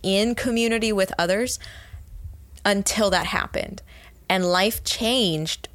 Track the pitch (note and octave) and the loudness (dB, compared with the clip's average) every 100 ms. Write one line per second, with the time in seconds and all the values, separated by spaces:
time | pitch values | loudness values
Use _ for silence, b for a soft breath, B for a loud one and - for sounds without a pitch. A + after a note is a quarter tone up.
0 | - G3 A3+ A#3 - A#3 A#3 A3+ A3 G3+ | 0 2 2 0 0 2 2 2 2 2
1 | F#3+ - F3 G3 B3 - B B B B | 0 0 0 2 0 -4 B B B B
2 | B - - - - - G3+ G3+ G3 - | B -14 -14 -14 -18 -2 0 2 0 2
3 | G#3 F3+ F3+ G#3 - - - F#3+ B B | 4 2 2 -2 -2 -4 -6 -10 B B
4 | B - - F#3+ F3+ F3+ G3+ A3 - - | B -20 -2 2 4 4 4 0 -4 -2
5 | A3+ B3+ G3 D#3 D#3+ - - | 0 2 2 0 -2 -6 -10